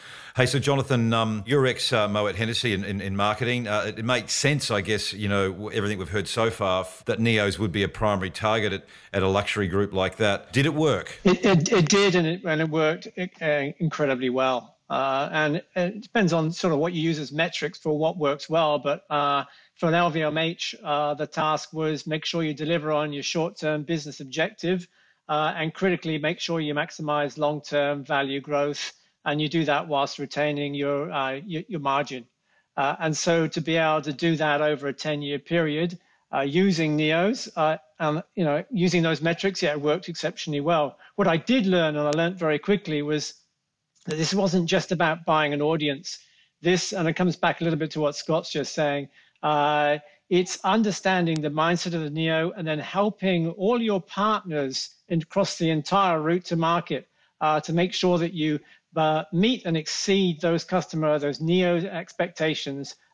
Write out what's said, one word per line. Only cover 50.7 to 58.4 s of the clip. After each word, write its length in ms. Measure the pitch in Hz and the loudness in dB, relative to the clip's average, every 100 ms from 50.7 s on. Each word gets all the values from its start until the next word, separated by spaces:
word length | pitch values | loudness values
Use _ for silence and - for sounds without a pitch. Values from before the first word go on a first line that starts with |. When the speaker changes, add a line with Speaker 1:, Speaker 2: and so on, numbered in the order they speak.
| 220 214 170 190 185 170 156 | 2 2 0 0 2 2 0
Speaker 2:
the 120 | 147 | -2
mindset 420 | 147 165 175 180 | 0 2 2 -2
of 80 | 165 | -4
the 80 | 151 | -4
NEO 420 | 156 160 160 170 208 | -2 0 0 0 -4
and 100 | 165 | -4
then 120 | 156 | -4
helping 720 | - - 208 - 190 175 165 | -2 0 0 0 0 2 0
all 280 | 165 196 240 | 0 0 2
your 220 | 226 196 | 2 0
partners 920 | - - 208 214 190 151 135 131 - _ - | -2 0 2 0 -2 -2 -2 -4 -10 _ -2
in, 120 | 170 | -2
across 380 | 151 196 190 - | 0 0 0 0
the 100 | 165 | 0
entire 500 | 156 147 196 190 160 | 0 2 2 4 2
route 260 | 151 180 - | 2 0 0
to 100 | 170 | 0
market, 540 | 165 175 170 139 - _ _ - | 2 0 -2 -8 -8 _ _ -2
uh, 180 | 156 151 | 0 0
to 140 | - | 0
make 200 | 165 185 | 0 0
sure 240 | - 185 175 | 2 2 2
that 160 | 170 | 0
you, 260 | 170 | 0